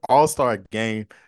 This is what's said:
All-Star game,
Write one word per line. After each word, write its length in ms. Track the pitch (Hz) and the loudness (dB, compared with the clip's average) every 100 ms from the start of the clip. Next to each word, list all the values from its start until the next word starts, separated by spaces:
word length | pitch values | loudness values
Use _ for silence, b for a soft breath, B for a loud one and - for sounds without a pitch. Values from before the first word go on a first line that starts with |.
| - | 0
All-Star 480 | 135 151 - 127 107 95 | 4 4 2 -2 -2 -6
game, 360 | 107 113 110 104 B | -6 -4 -4 -10 B